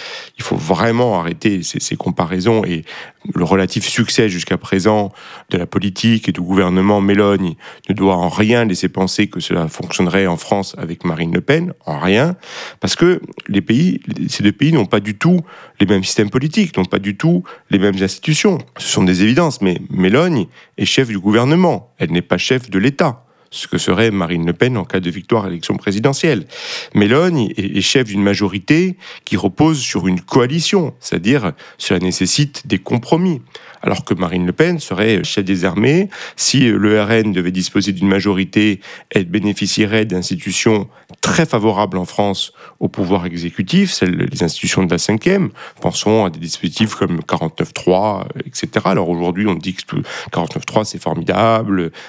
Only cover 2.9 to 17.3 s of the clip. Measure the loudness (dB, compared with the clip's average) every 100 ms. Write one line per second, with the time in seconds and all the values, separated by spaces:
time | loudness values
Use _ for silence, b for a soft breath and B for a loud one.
2.9 | B B B -6 -2 2 2 2 -2 -2
3.9 | -2 0 2 0 0 -4 -6 -2 0 2
4.9 | 2 0 -6 B B B -4 -2 -2 -4
5.9 | 0 2 2 0 -4 0 2 4 4 4
6.9 | 4 4 4 4 2 0 -6 B B -6
7.9 | 0 2 2 2 2 4 4 2 0 -2
8.9 | -2 -2 0 -2 -4 -4 -2 -2 -6 -6
9.9 | -2 0 2 0 0 0 -2 -2 -6 -10
10.9 | -6 -4 -4 -2 -2 0 0 0 -8 -8
11.9 | -4 0 2 2 -2 B B B B -4
12.9 | 2 2 2 -2 -12 -4 -2 2 2 2
13.9 | 0 -4 -6 -4 0 0 2 2 2 2
14.9 | 0 -2 0 2 2 0 B B B 2
15.9 | 2 2 0 0 0 0 0 0 0 -2
16.9 | -2 -4 0 2